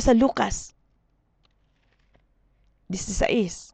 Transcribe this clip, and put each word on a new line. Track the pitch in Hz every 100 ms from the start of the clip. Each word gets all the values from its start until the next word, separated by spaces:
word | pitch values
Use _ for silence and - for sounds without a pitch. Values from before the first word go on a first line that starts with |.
sa | 240
Lucas | 233 262 - 208 - - _ _ _ _ _ _ _ _ _ _ _ _ _ _ _ _ _ _ _ _ _ -
dieciséis. | 185 - 190 - 247 180 - -